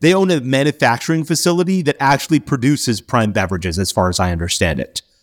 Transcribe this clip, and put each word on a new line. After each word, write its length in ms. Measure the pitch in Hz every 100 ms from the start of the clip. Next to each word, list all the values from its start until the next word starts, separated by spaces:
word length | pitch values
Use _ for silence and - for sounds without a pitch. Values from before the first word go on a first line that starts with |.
They 140 | 156
own 160 | 190 190
a 100 | 156
manufacturing 840 | 127 135 147 - 127 117 - 160
facility 580 | 156 160 185 175 180 190
that 140 | 147 -
actually 400 | 139 139 - 151
produces 640 | - 135 131 143 - 104
Prime 300 | - 120 107
beverages, 460 | 101 92 92 90 85
as 140 | 95
far 160 | - 90
as 100 | 87
I 140 | 90
understand 480 | 85 87 - 85 73
it. 220 | - - - _